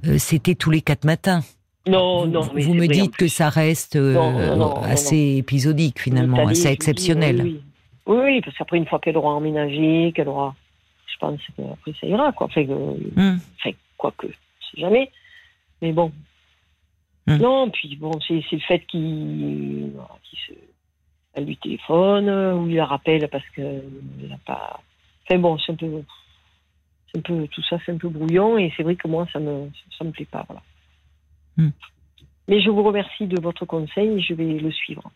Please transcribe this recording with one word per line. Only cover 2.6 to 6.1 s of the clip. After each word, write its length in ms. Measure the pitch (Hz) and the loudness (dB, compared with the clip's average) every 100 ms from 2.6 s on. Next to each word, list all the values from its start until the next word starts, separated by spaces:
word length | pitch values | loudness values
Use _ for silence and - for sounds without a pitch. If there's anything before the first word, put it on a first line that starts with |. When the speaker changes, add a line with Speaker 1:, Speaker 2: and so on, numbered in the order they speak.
Speaker 1:
vous 100 | 147 | 2
Speaker 2:
c'est 60 | 170 | 4
Speaker 1:
me 60 | 170 | 4
Speaker 2:
vrai, 120 | 180 | 4
en 40 | |
Speaker 1:
dites 100 | 196 | 2
Speaker 2:
plus. 140 | - 170 | 2 0
Speaker 1:
que 20 | |
ça 200 | - 156 | 4 2
reste, 460 | 156 156 160 - 151 | 4 2 2 0 2
euh, 180 | 135 | 4
Speaker 2:
Non, 180 | 135 160 | 4 4
non, 60 | 127 | 2
non, 180 | 87 - | 2 2
non, 260 | 151 143 | 2 0
Speaker 1:
assez 500 | 104 135 143 156 147 | 0 0 2 4 4
Speaker 2:
non. 40 | 135 | 2
Speaker 1:
épisodique, 640 | 131 135 135 151 160 - | 0 2 2 2 0 0
finalement, 380 | - | 0